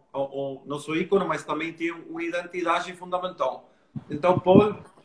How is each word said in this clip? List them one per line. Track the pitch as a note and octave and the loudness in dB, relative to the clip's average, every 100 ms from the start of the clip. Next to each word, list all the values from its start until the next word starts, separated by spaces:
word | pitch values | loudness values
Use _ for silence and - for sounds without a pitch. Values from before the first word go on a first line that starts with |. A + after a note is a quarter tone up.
| _ | _
o, | C#3 C#3 C3+ C#3 C3+ | -6 -4 -4 -6 -8
o | C3 | -8
nosso | D3 D3 D#3+ | -8 -4 -4
ícone, | F#3 G3 E3 | 2 2 2
mas | D3+ | -2
também | - D3+ E3 | -4 -6 -6
tem | D#3+ E3 | -6 -6
uma | E3+ - E3 | -6 -12 -8
identidade | E3+ F3 F3+ F3+ F3 E3+ F#3 | -4 -6 -6 -6 -2 -2 -4
fundamental. | F#3 F3+ F3+ F#3 F3 C3 B2 - _ _ - - | -12 -6 -4 -4 -4 -4 -4 -16 _ _ -16 -10
Então, | D3 F3 F3+ | 0 2 4
Paul, | F3+ G3 G#3 G3 - _ | 8 8 8 0 -14 _